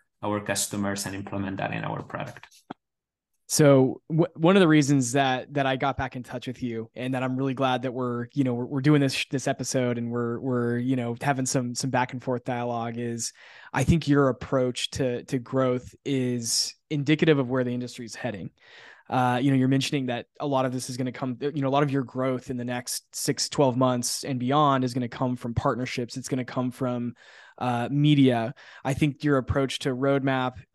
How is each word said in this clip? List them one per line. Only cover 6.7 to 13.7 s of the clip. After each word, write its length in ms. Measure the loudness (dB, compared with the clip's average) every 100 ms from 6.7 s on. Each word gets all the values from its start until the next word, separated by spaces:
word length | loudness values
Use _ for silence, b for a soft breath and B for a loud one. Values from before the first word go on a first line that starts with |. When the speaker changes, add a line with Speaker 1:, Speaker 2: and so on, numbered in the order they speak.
| -6 -8 -8
Speaker 2:
and 180 | -6
that 100 | -2
I'm 120 | -2 -2
really 160 | -2 0
glad 260 | 0 0
that 100 | -2
we're, 340 | -4 -4 -4 -4
you 100 | -2
know, 100 | 0
we're, 120 | 0 -4
we're 160 | 0
doing 200 | 4 6
this, 240 | 4 0 -4
this 160 | -4 -2
episode 500 | -4 -2 0 0 0
and 140 | -2
we're, 280 | -2 -2 -4
we're, 360 | -2 0 0 0
you 180 | 0 -2
know, 200 | -2 -4
having 240 | -2 0 0
some, 280 | 0 -2
some 160 | -4 -2
back 240 | 0 0
and 80 | -4
forth 220 | -4 -4
dialogue 540 | -4 -4 -4 -4 -6 -6
is 360 | -6 -6 -8 B B B B